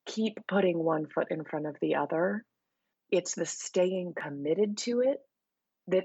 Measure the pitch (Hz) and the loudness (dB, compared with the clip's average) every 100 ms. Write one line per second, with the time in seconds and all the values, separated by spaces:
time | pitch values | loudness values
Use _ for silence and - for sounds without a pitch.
0 | - 220 220 - - 196 185 165 165 156 | -8 -2 -2 -4 0 4 4 4 2 2
1 | 151 165 165 160 151 156 151 143 156 151 | 0 -2 -2 -4 -4 -4 -4 -2 0 0
2 | 147 160 185 208 - _ _ _ _ _ | 0 0 0 -2 -8 _ _ _ _ _
3 | - 175 175 - 165 - - 185 180 185 | -2 0 0 -4 -6 -6 -2 2 2 0
4 | 180 - 147 143 147 175 208 208 240 240 | -4 -6 -8 -4 0 2 0 -2 -2 2
5 | 254 294 _ _ _ _ _ _ - 185 | 2 0 _ _ _ _ _ _ 0 0